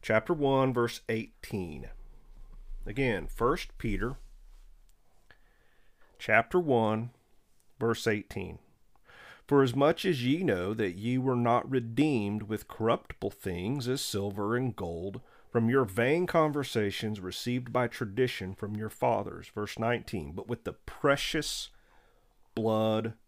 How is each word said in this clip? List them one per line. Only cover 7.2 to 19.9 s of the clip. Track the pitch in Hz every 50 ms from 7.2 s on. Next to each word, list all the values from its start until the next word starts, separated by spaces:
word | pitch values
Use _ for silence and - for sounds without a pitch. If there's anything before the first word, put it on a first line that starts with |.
| _ _ - - _ _ _ _ _ - - _
verse | 110 117 113 - -
eighteen. | 113 104 107 98 _ - 101 92 87 78 85 _ _ _ _ _ _ _ - _ _ - - - - - - _
"For | - 139 143
as | 135 131 120
much | 135 139 151 165 - -
as | 185 175 127 120
ye | 123 139 170
know | 190 156 101 90 87 95
that | 110 110 110 95 85
ye | 92 104 120 127 131
were | 127 131 127
not | 120 120 120 117 120 - -
redeemed | 131 131 117 113 113 120 147 156 143 117 101 101 104 110 107
with | 101 110 104 - -
corruptible | - - 110 113 123 185 - - - - - 104
things | - - - 98 90 87 90 104 139 147 120
as | 120 127 143
silver | - - - 104 98 101 98 101 101 104 113
and | 123 131 127 107
gold | - 95 85 85 82 87 98 95 113 - - - - - -
from | - 120 113 113
your | 123 139 131
vain | 101 95 110 117 127 147 170 180
conversations | 170 - 170 156 151 143 147 135 131 - 117 107 101 98 - - 110 107 101
received | 92 90 87 - - 120 123 127 127 117
by | 110 127 123 113
tradition | - - 127 104 95 117 127 123 - - 98 92 95
from | - - 101 107
your | 107 110 107
fathers," | - - - 127 117 104 101 - - - - -
verse | - 104 104 101 - -
nineteen, | 110 117